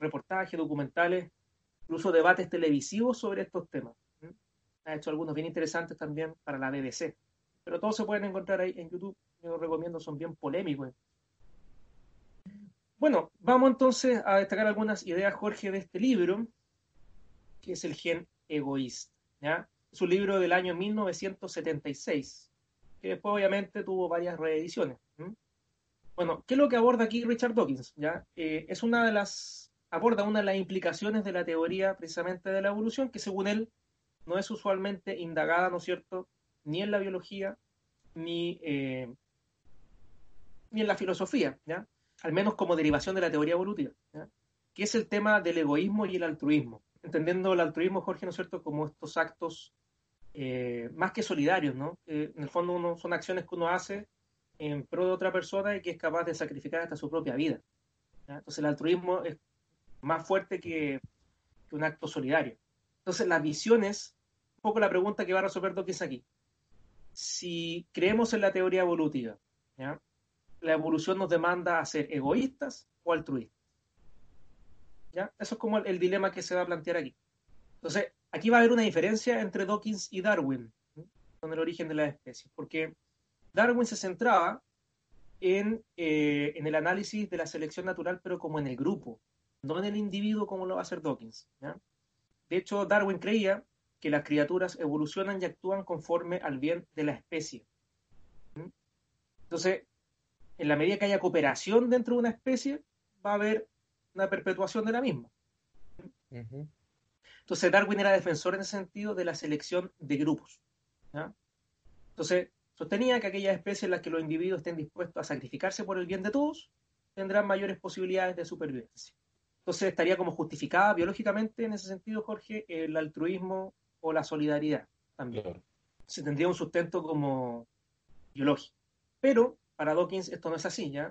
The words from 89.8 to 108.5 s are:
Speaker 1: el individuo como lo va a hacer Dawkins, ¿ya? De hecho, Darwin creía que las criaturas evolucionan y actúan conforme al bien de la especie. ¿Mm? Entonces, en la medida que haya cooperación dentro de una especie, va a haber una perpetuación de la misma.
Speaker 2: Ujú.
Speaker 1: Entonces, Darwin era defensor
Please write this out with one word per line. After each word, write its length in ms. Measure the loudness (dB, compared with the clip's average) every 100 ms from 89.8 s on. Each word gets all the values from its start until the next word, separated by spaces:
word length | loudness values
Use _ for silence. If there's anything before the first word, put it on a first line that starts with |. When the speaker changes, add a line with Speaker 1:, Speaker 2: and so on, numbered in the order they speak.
| -2
Speaker 1:
el 100 | -2
individuo 500 | -2 -2 0 0 -2
como 200 | -4 -4
lo 100 | -4
va 60 |
a 20 |
hacer 180 | -4 -4
Dawkins, 460 | -4 -4 -8 -20 -20 _
¿ya? 180 | -14 -14 _ _ _ _ _ _ -4
De 80 | -4
hecho, 280 | -2 -2 4
Darwin 340 | 4 4 0
creía 440 | 2 2 2 0 -4 _ _ _
que 100 | 0
las 140 | 0
criaturas 560 | 2 2 2 2 0 -2
evolucionan 600 | -2 -2 -2 -2 -2 -2
y 40 | -4
actúan 380 | -4 -4 -4
conforme 540 | -4 -6 0 -2 0 -4
al 220 | -4 -2
bien 280 | -2 -2 -6 -4
de 80 |
la 100 | -4
especie. 520 | -4 -6 -8 -8 -12 _ _ _ _ _ -20 -20 -20 -18 -14
¿Mm? 140 | -16 -18 _ _ _ _ _ -20
Entonces, 400 | -8 -2 0 0 -4 _ _ _ _ _ -16 -2
en 100 | 2
la 80 | 4
medida 220 | 4 4
que 80 | 2
haya 140 | 2
cooperación 720 | 4 4 4 2 4 4 6
dentro 260 | 4 4 2
de 40 |
una 100 | 2
especie, 520 | 0 -2 0 -2 -6 -10 _ _ _ -2
va 60 |
a 40 | 2
haber 320 | 2 0 -4 _ _ _ _
una 160 | -2 0
perpetuación 540 | 0 -2 0 0 0 0
de 60 |
la 100 | 2
misma. 280 | 0 -2 -6 _ _ _ _ -18 -16 -16 -18 _ -16
Speaker 2:
Ujú. 360 | -14 -12 -12 -14 _ _ _ _ _ -20 -16
Speaker 1:
Entonces, 300 | -8 2 6
Darwin 280 | 6 6 4
era 120 | 6
defensor 440 | 6 4 0 0